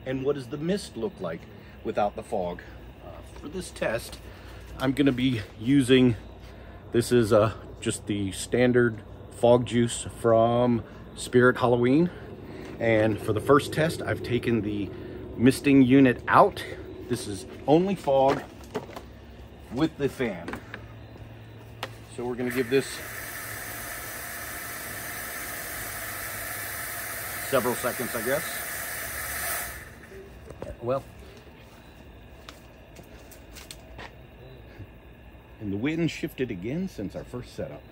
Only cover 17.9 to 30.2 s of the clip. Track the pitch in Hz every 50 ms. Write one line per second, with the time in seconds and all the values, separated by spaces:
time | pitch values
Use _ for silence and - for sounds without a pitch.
17.9 | 190 - - 143 139 269 262 135 139 135 - - - - - - - - - -
18.9 | - - - - - - - - - - - - - - - - 110 120 156 156
19.9 | - - 139 131 - - 127 113 95 87 85 - - - - - - - - -
20.9 | - - - - - - - - - - - - - - - - - - - -
21.9 | - - - - - - 120 123 123 113 127 123 120 131 127 113 131 135 127 -
22.9 | - - - - - - - - - - - - - - - - - - - -
23.9 | - - - - - - - - - - - - - - - - - - - -
24.9 | - - - - - - - - - - - - - - - - - - - -
25.9 | - - - - - - - - - - - - - - - - - - - -
26.9 | - - - - - - - - - - - - 139 131 107 123 117 - - 123
27.9 | 110 - 123 107 - 120 107 123 135 156 - - - - - - - - - -
28.9 | - - - - - - - - - - - - - - - - - - - -
29.9 | - - - - - -